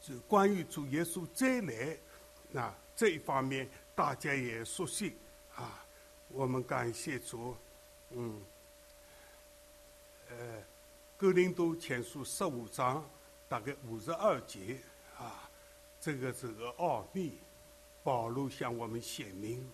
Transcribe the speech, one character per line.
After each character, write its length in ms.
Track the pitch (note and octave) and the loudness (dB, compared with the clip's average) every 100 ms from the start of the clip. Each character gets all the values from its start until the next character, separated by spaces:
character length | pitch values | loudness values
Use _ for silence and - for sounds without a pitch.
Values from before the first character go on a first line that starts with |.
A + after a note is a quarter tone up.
所 140 | - | -8
以 40 | B2+ - | -10 4
关 240 | G3+ G3 | 8 8
于 120 | G3 | 6
主 220 | D3 - C#3+ | 0 -4 0
耶 160 | C#3+ | 0
稣 220 | E3+ F#3+ E3 | 0 -2 -6
再 280 | - C4 B3 | 2 4 4
来， 340 | F#3 A2 C3+ D#3+ - - - - - | 0 -2 -4 -6 -12 -20 -20 -20 -8
那 240 | C#3 A2+ - - | -4 -4 -6 -12
这 160 | - A3 | 4 4
一 80 | D#3+ | 4
方 260 | - C3+ | 2 2
面 240 | C3 C3+ C3 - - | 2 0 -2 -10 -8
大 200 | - D3+ | 0 2
家 200 | B2+ D3+ | 2 0
也 300 | C#3 B2 A2+ | 0 0 -4
熟 220 | A2+ - F3 | -6 -4 -2
悉 300 | - F#3+ - - - - | -2 -2 -4 -16 -20 -16
啊。 300 | - A#2+ - - - - - - | -10 -10 -10 -16 -20 -20 -20 -10
我 180 | C3 C3 | 0 2
们 160 | B2+ | 2
感 300 | B2 C3+ A#2+ | 2 0 0
谢 260 | A2+ - B2+ | -2 -4 -4
主。 380 | - A#2 A#2+ A#2+ - - - - - | -6 -6 -6 -8 -14 -20 -20 -20 -12
嗯， 320 | B2 A#2+ G#2+ G2+ - - - - - - - - - - - - - - - - - - | -6 -4 -6 -12 -20 -20 -20 -20 -20 -20 -20 -20 -20 -20 -20 -20 -20 -20 -20 -20 -20 -14
呃， 320 | A#2+ A#2+ A2 G2 - - - - - | -10 -8 -10 -12 -20 -20 -20 -20 4
哥 140 | G3 | 8
林 220 | F3+ F#3 | 8 8
多 220 | F3 E3+ E3 | 6 2 2
前 260 | - B2 | -2 -2
书 220 | A#2 C#3+ | -2 -6
十 200 | B2+ - | -6 -2
五 220 | F#3+ B2 A2 | 0 0 -6
章 400 | - B2+ C#3+ D3 - - - - | 0 2 2 -4 -16 -20 -20 -4
大 120 | B2 | -4
概 140 | A2 C#3 C3 | -2 -8 -6
五 100 | A2+ | -6
十 120 | A2 | -4
二 280 | E3 G#3 C#3+ | 2 4 4
节 380 | A2+ G2+ F#2+ C3 - - - - | -2 -10 -6 -8 -10 -20 -18 -12
啊， 320 | A#2 - - - - - - - | -10 -10 -16 -20 -20 -20 -20 -8
这 160 | E3 C#3 | -4 -2
个 160 | B2+ | -2
是 160 | A#2 A#2+ | -2 -6
个 160 | G#2+ A#2 - | -6 -6 0
奥 280 | E3+ B2 G2 | 2 2 -2
秘， 260 | G3 E3+ - - - - - - - | -4 -4 -6 -16 -20 -20 -20 -20 -4
保 260 | - B2 A2+ | 2 2 2
罗 220 | B2 C3+ | 0 -2
向 260 | - C3 A#2 | -2 -2 -2
我 100 | A#2 | -2
们 140 | A2+ | -4
显 280 | - - G#2 | -4 -6 -8
明。 340 | F#2+ G#2+ B2 C3 | -6 -6 -6 -8